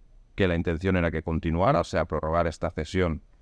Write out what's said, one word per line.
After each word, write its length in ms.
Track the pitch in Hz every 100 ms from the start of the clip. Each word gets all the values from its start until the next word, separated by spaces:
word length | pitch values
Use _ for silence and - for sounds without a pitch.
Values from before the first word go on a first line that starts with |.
| - - -
que 140 | - 95
la 60 |
intención 420 | 85 87 80 95 92
era 140 | 85
que 120 | 80
continuara, 580 | 85 80 82 82 101 160
o 40 |
sea, 200 | - 90 80
prorrogar 400 | 80 78 85 85
esta 240 | - 82
cesión 520 | - 78 92 87 76 - -